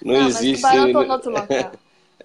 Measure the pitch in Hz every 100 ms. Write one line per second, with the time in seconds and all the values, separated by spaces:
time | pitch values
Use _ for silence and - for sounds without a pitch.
0 | - 131 135 117 - 127 269 262 262 269
1 | 269 262 254 220 202 - 190 - _ _
2 | _ _